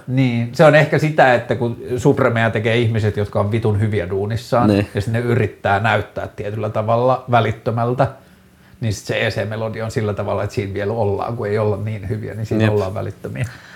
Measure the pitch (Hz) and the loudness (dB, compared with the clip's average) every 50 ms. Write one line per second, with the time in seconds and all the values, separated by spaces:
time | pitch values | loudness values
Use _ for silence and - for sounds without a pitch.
0 | - 127 127 131 131 123 117 117 117 120 120 - 160 147 147 156 143 - 170 143 | -6 -2 0 2 2 2 2 0 -2 -2 2 6 6 8 8 6 4 4 2 0
1 | 156 151 151 - 143 131 120 117 - - 113 110 120 117 120 - - - 123 120 | 0 2 4 4 6 6 6 2 2 -2 -2 -2 -2 -4 -4 -6 -8 -6 -6 2
2 | - 147 123 101 123 120 113 113 113 113 113 113 110 117 113 120 120 110 117 110 | 4 4 4 4 2 2 2 2 0 2 0 0 0 2 2 2 2 2 2 2
3 | 110 104 98 104 101 - - 104 101 101 113 113 - 110 104 101 110 107 107 98 | 0 0 0 -2 -4 -2 -2 -2 0 0 0 0 0 0 2 2 0 0 0 -2
4 | 85 90 98 95 101 104 113 113 - - 127 117 117 104 101 101 101 - - 101 | -4 -4 -4 -4 -4 -4 -4 -6 -4 0 2 2 4 4 4 4 2 0 -2 -4
5 | - 117 113 117 120 120 117 113 110 - - - - 101 101 98 110 113 107 104 | -4 -2 -2 -2 0 0 0 0 0 -2 -4 -4 -2 0 0 2 2 2 2 2
6 | 98 - - 95 92 - - - 104 104 104 110 104 104 110 110 104 113 117 117 | 0 -4 -8 -10 -10 -10 -10 -10 -8 -8 -6 -4 -6 -4 -4 -4 0 0 0 2
7 | 123 127 127 127 - 127 120 117 110 110 107 - - 123 110 117 117 120 127 135 | 4 2 2 0 0 2 2 2 2 2 -2 -4 -4 -4 -2 0 0 -2 0 0
8 | 135 - - - - - - _ _ _ _ _ - - - - 120 110 98 - | 0 -2 -2 -12 -20 -20 -20 _ _ _ _ _ -20 -20 -12 -6 -4 -4 -4 -4
9 | - - 113 107 113 113 - 113 101 104 110 110 113 110 104 110 110 113 - 120 | -4 -4 -2 0 0 -2 -2 -2 -4 -4 -4 -6 -6 -6 -6 -6 -8 -4 -4 -2
10 | 107 104 98 104 101 104 98 - 104 104 - - 101 98 95 101 101 101 113 117 | -2 -2 -2 -4 -4 -4 -2 -2 -4 -4 -4 -6 -6 -4 -6 -4 -4 -4 -2 -2
11 | 104 101 98 - - - 117 120 113 101 104 110 107 107 101 98 104 110 107 104 | 0 -2 -2 -2 -4 -6 -6 -6 -4 -2 -2 0 0 0 -2 -2 -4 -6 -6 -6
12 | 98 92 110 104 104 104 104 110 110 - 107 107 110 107 107 104 95 95 104 101 | -6 -6 -6 -6 -6 -8 -8 -8 -4 -2 0 2 4 4 4 2 0 -2 -4 -6
13 | 101 101 - - - - 110 - - - - - - - - | -6 -6 -8 -10 -12 -10 -6 -6 -6 -6 -8 -16 -20 -20 -20